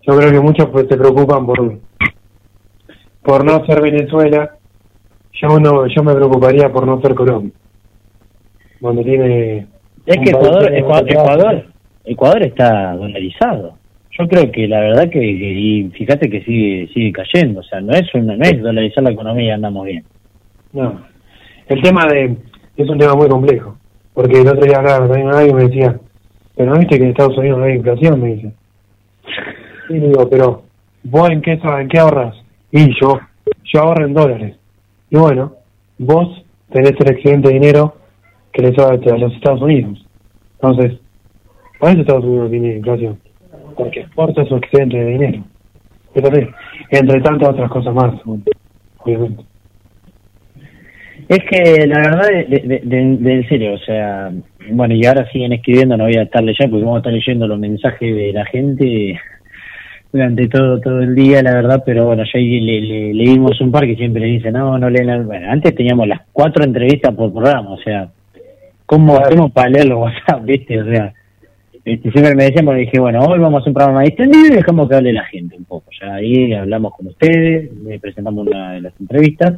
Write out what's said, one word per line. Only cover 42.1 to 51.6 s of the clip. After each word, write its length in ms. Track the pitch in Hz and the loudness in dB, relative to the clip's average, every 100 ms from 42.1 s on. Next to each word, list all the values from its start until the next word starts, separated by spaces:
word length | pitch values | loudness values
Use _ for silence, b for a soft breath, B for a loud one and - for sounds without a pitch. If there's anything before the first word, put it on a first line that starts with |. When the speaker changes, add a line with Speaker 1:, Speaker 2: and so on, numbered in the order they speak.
| 131 123 | 0 0
Speaker 1:
Unidos 240 | 123 117 | -2 -2
tiene 240 | 120 120 110 | -4 -4 -6
inflación, 420 | 107 117 113 104 _ _ _ - - - | -6 -4 -6 -10 _ _ _ -20 -20 -10
porque 240 | 120 - | -8 -8
exporta 420 | 98 - 160 156 143 | -12 -4 -4 -2 -2
su 100 | 127 | -4
excedente 400 | - 139 131 120 | 0 0 0 -2
de 80 | 120 | -4
dinero. 380 | 127 139 - - _ _ _ _ _ _ 143 | -2 -2 -4 -12 _ _ _ _ _ _ -2
Entonces, 340 | 135 147 123 B B B B | 0 0 -2 B B B B
entre 320 | 139 135 139 | 0 2 2
tantas 280 | 139 147 143 | 0 0 0
otras 200 | 135 123 | 0 -4
cosas 240 | 127 123 | -4 -4
más, 220 | 120 123 107 113 107 98 - _ _ _ _ | -2 -2 -2 -12 -8 -6 -8 _ _ _ _
obviamente. 460 | - 117 117 110 - _ _ _ _ _ _ _ _ _ _ - B B B B B B 143 | -6 -4 -6 -8 -18 _ _ _ _ _ _ _ _ _ _ -20 B B B B B B -2
Speaker 2:
Es 100 | 185 - | -2 0
que 380 | 185 | 0